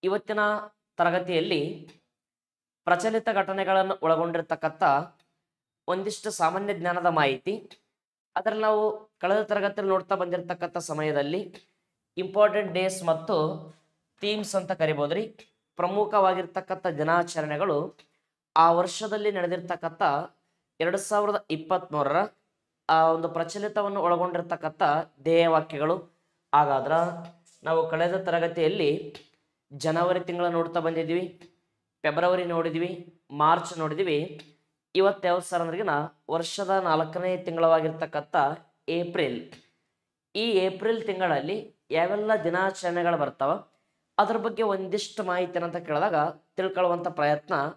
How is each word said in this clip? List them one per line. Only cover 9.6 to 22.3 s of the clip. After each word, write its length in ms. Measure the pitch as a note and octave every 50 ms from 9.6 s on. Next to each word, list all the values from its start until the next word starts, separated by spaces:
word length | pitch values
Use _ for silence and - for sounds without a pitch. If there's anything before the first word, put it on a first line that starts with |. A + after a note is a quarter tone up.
| G3 G3+ G3 - G3+ G3
ನೋಡ್ತಾ 260 | F#3+ F#3+ F#3 _ G3+
ಬಂದಿರತಕ್ಕಂಥ 600 | F#3 F#3 F3 F3 F3+ F3+ F3 F3+ F3 - E3+ - F3+
ಸಮಯದಲ್ಲಿ 800 | E3 - D#3 D3+ D3+ D#3 D3 C#3+ C#3+ C#3+ D#3+ F#3+ G#3 F3+ - - _ _ _ _ _ _ _ _ _ _ _ -
ಇಂಪಾರ್ಟೆಂಟ್ 560 | F#3 F#3 F#3+ G3+ G#3 G#3 G#3 G#3 G3+ F#3 E3
ಡೇಸ್ 300 | F3+ F#3 F#3+ F#3 F#3 F3
ಮತ್ತು 340 | E3+ D#3+ D#3+ - - G#3 E3 D3+ D#3+ G3 G3+ - - - _ _ _ _ _ _ _ _ _
ಥೀಮ್ಸ್ 340 | - G#3 G#3+ G#3+ G#3 G#3 -
ಅಂತ 160 | F#3+ F#3 F#3
ಕರಿಬೋದ್ರಿ, 520 | F#3+ - D#3+ D#3 D3+ C#3+ D3 C#3+ E3 F#3+ A3 A3 - - - _ _ _ _ _ _
ಪ್ರಮುಖವಾಗಿರ್ತಕ್ಕಂಥ 1120 | - F3 F3 F#3+ G3+ G#3+ G#3 G#3 G#3 G3 F#3+ F#3 F#3 F3+ E3+ - F#3+ F#3 - F#3+ F#3 - F#3
ದಿನಾಚರಣೆಗಳು, 1120 | D#3 C#3+ D3+ D#3 E3 F3 E3+ E3+ - D#3+ D3+ D3+ D3 D3 F#3 G3 D#3 C#3+ D#3+ - - _ - _ _ _ _ _ _ _ _ _ _ D#3+
ಆ 140 | E3 E3+
ವರ್ಷದಲ್ಲಿ 600 | E3+ E3+ F3+ F3+ F3 - G#3+ A3 G3+ G#3+ G#3 G#3
ನಡೆದಿರ್ತಕ್ಕಂಥ 680 | G3 F#3+ F3 E3+ F3+ F3+ F3 F3 F3+ F3 - E3 D#3+ - G3+ E3 C#3 D3 E3+ F3+ _ _ _ _ _ _ _ _ _ _
ಎರಡು 180 | D#3+ E3+ F3+ G3
ಸಾವಿರದ 480 | F#3+ - G#3+ G#3 G#3 G#3 G3+ G3+ - _
ಇಪ್ಪತ್ಮೂರರ 680 | D#3+ D#3 D#3+ - F#3 F3+ F3+ - D3 D3+ C#3+ C#3 C#3+ E3+ G3+ G#3+